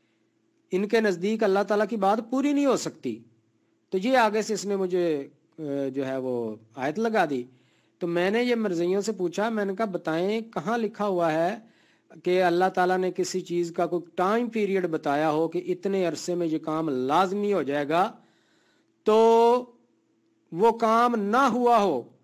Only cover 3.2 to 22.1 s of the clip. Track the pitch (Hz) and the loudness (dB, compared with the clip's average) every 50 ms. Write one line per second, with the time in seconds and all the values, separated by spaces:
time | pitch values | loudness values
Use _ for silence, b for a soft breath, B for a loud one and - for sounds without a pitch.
3.2 | - _ _ _ _ _ _ _ _ _ _ _ _ _ - 190 185 254 262 254 | -12 _ _ _ _ _ _ _ _ _ _ _ _ _ -4 -2 0 2 4 4
4.2 | 226 214 202 220 202 214 214 180 175 202 202 196 190 180 180 180 175 170 156 143 | 4 4 2 0 -2 -2 -4 -4 -4 -4 -2 -2 -2 -2 0 0 0 0 0 -2
5.2 | 139 - _ _ _ _ _ - 156 143 139 139 139 135 131 139 135 131 131 135 | -4 -10 _ _ _ _ _ -12 -8 -6 -4 -4 -4 -4 -4 -4 -4 -4 -4 -4
6.2 | 127 131 123 120 117 110 107 107 - _ - 135 127 143 160 202 226 226 220 214 | -4 -4 -4 -4 -4 -6 -8 -10 -16 _ -10 -6 -4 -4 -2 -2 -2 0 0 0
7.2 | 175 151 143 127 123 - b b b b b b b b b b 185 170 170 175 | 0 0 -2 -4 -6 -8 b b b b b b b b b b -6 -4 -2 0
8.2 | 175 190 208 233 247 247 240 226 214 208 175 165 170 175 185 202 196 214 220 190 | 0 0 0 0 0 0 0 0 -2 -2 -2 -2 0 0 0 -2 -2 -2 -4 -4
9.2 | 180 170 160 196 208 233 226 214 202 196 190 196 226 208 180 170 - 160 156 165 | -4 -4 -2 -2 -2 -2 -2 -2 -2 -2 -2 -4 -4 -4 -4 -6 -4 -4 -2 -2
10.2 | 180 196 214 226 220 226 - 185 143 190 233 240 226 208 220 - 202 208 190 175 | 0 -2 -2 -4 -6 -6 -8 -8 -4 -4 -2 -2 -2 -4 -4 -4 -4 -2 0 0
11.2 | 170 165 156 160 165 180 214 220 - b b b b b b b b b - 165 | 0 0 2 2 0 -2 -2 -6 -10 b b b b b b b b b -18 -8
12.2 | - 180 180 185 185 175 170 175 185 190 185 185 180 180 185 185 185 185 180 - | -4 0 2 2 2 2 2 2 2 0 2 2 2 2 2 0 0 -2 -2 -2
13.2 | 180 - - 185 175 - 170 175 175 165 165 - 175 165 170 170 160 - - - | -4 -4 -4 -6 -6 -4 -2 -2 -2 -2 -2 -4 -2 -2 -2 -4 -6 -6 -4 -2
14.2 | 180 190 214 233 247 220 226 226 208 190 196 190 180 175 160 156 - 147 139 147 | 0 0 2 0 -2 -2 -2 -2 -2 0 0 0 -2 -2 -2 -2 -2 0 0 0
15.2 | 156 160 151 151 165 160 165 175 175 180 180 175 - 202 196 190 180 165 151 151 | 2 2 2 0 0 -2 -2 -4 -4 -4 -6 -4 -4 -2 -2 0 0 0 -2 -4
16.2 | - - 175 180 170 165 156 156 156 160 156 160 160 156 135 127 127 131 147 170 | -6 -6 -4 -2 -2 -2 -2 -4 -4 -4 -4 -2 -2 -2 -2 -2 0 2 2 2
17.2 | 196 185 190 208 208 208 202 180 143 131 139 147 143 139 156 170 190 226 - - | 2 2 0 -2 -2 0 0 0 -2 -2 -2 -4 -2 0 0 0 0 0 -2 -10
18.2 | b b b b b b b b b b b b b b b _ - 214 214 220 | b b b b b b b b b b b b b b b _ 0 2 4 6
19.2 | 226 226 226 226 233 233 240 247 247 - - _ _ _ _ _ _ _ _ _ | 6 6 6 6 6 6 4 2 0 -4 -16 _ _ _ _ _ _ _ _ _
20.2 | _ _ _ _ _ - 165 165 208 233 220 226 233 226 226 226 240 247 233 220 | _ _ _ _ _ -10 -2 2 2 2 4 4 2 2 4 4 4 4 2 0
21.2 | 202 202 214 254 277 262 214 247 247 240 240 220 202 190 147 120 110 - | -2 0 2 2 2 2 2 2 2 4 4 4 4 2 0 -2 -4 -8